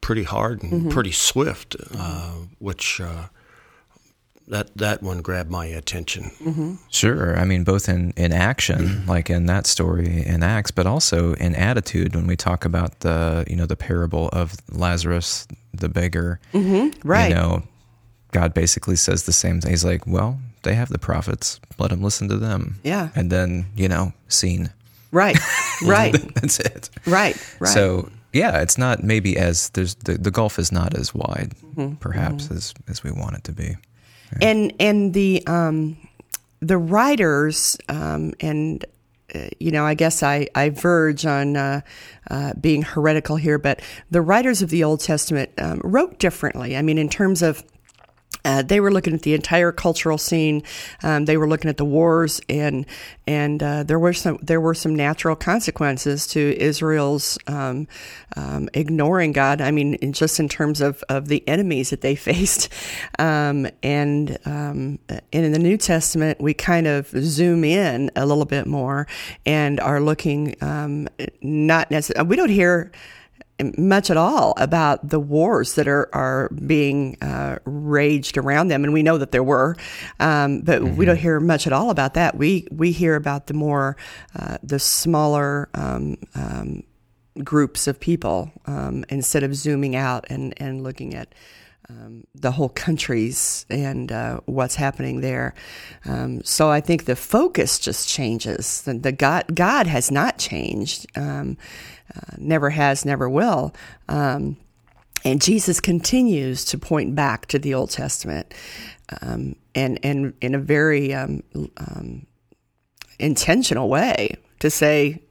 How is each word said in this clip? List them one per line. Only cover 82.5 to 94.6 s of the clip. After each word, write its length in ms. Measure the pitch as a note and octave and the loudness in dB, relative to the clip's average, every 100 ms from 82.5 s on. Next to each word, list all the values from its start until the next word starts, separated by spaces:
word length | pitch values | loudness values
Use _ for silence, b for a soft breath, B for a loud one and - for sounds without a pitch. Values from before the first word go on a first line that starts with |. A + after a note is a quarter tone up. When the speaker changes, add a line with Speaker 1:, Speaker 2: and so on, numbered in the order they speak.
| F#3+ - | 2 -2
Speaker 2:
we 200 | D3 E3 | 0 0
hear 240 | E3+ E3+ D#3 | 2 2 2
about 300 | D3+ C#3 - | 0 -6 -4
the 80 | |
more, 440 | D3+ D3+ C#3+ C3+ C3+ B B B - | -2 0 0 0 -4 B B B -12
uh, 220 | - - | -10 -10
the 160 | C#3 C#3 | -4 -2
smaller, 920 | - - - D#3+ D3+ D3 C#3+ C#3+ C#3+ - | 0 0 2 4 4 4 2 -2 -4 -6
um, 420 | C#3+ B1+ C#3 C#3+ - | -4 -4 -4 -6 -10
um, 480 | - C2 B1 G#1+ - - _ _ _ _ - | -8 -8 -6 -8 -8 -12 _ _ _ _ -14
groups 420 | C#3+ D3+ C#3+ - - | -2 2 2 0 -4
of 140 | - | -4
people, 520 | - E3 G#2 F2 D#3 - - | 0 0 0 -2 -4 -12 -10
um, 400 | C#3 C3+ C3 B2 | -6 -4 -6 -6
instead 340 | C#3 B2+ D#3 | -4 -2 0
of 100 | C#3 C#3 | -2 -4
zooming 400 | D3+ C#3+ C#3 C3 | -2 -2 -2 -2
out 300 | C3+ B2 - | -2 -4 -6
and, 240 | C3+ C3+ - | -8 -8 -8
and 240 | C#3 C3 | -10 -8
looking 320 | C3 C3+ C3 | -10 -12 -12
at, 220 | B2 A#2+ B B B B B - | -12 -14 B B B B B -20
um, 360 | A#2 A2 A2+ - | -20 -18 -20 -20
the 180 | - C3+ | -6 -4
whole 180 | C3 C#3 | 0 -2
countries 1000 | - - D#3 - A#2+ A2 C3+ - - - | -2 -2 -2 0 -2 -2 -2 -4 -4 -6
and, 420 | C3+ C#3 C3 B2 | -4 -4 -6 -6
uh, 280 | A2+ A#2 A#2+ - | -6 -6 -8 -6
what's 280 | C3 | -4